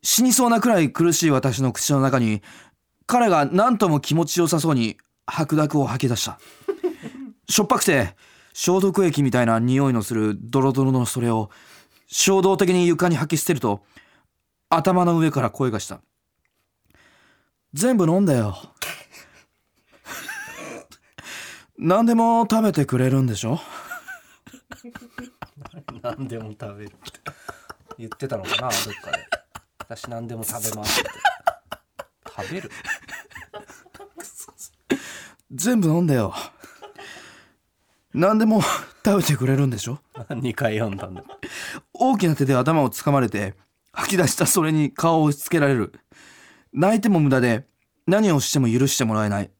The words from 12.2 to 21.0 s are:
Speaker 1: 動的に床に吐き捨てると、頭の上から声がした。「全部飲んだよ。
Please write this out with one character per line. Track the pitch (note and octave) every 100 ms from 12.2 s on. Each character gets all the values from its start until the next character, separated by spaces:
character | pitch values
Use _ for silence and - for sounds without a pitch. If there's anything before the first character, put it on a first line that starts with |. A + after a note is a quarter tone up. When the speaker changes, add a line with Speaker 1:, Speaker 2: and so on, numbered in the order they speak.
| - G3
Speaker 1:
動 | F#3+ F#3+
的 | F#3+
に | F3+ F3
床 | E3 F3+
に | D#3
吐 | D3+ D#3
き |
捨 | -
て |
る | D#3
と、 | A#2 G2+ _ - _ _ _ _ _ _ _
頭 | E3 F#3 F#3
の | F3 E3+
上 | D#3+
か | C#3
ら | B2
声 | - C3
が | G#2+
し | -
た。 | F#2+ _ _ _ _ _ _ _ _ _ _ _ _ _ _ _ _ _
「全 | C#3+ A3+ A#3+
部 | E3
飲 | F3+
ん |
だ | G3
よ。 | B2+ G#2 F#2 - _ - - - - - - _ _ _ _ _ _ - - - G#5+ G#5+ A#5+ - - - -